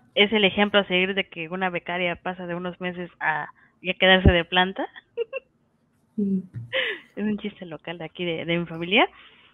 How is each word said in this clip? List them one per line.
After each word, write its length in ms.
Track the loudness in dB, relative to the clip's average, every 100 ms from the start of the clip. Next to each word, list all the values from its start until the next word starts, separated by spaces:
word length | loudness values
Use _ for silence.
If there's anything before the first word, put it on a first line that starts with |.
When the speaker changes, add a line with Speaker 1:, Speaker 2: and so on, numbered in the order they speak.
| _ 2
Speaker 1:
es 160 | 4
el 140 | 6 2
ejemplo 340 | 4 2 2
a 80 | 2
seguir 260 | 0 0
de 140 | -2 -4
que 220 | -6 -10
una 200 | -4 -4
becaria 460 | -4 -6 -4 -2 -4
pasa 320 | -8 -8 -6
de 80 | -6
unos 240 | -6 -6
meses 300 | -8 -8 -12 -6
a, 280 | -4 -4 -6 -14 _ _
y 80 | -6
a 60 | 2
quedarse 360 | 6 8 8
de 140 | 6 2
planta. 420 | 2 2 0 -8 -8 _ -10 -8 -8 _ _ _ _ _ _ _ -4
Speaker 2:
Mm. 220 | -2 -2 -4 -14 -8 -4 -4 -8 -12 -6
Speaker 1:
Es 80 |
un 140 | -4 -4
chiste 260 | -6 -10 -14
local 320 | -14 -12 -10
de 80 | -12
aquí 200 | -6 -4
de, 200 | -4 -2
de 120 | -2
mi 60 | -2
familia. 440 | -6 -6 -2 -2 -2 -20 _ _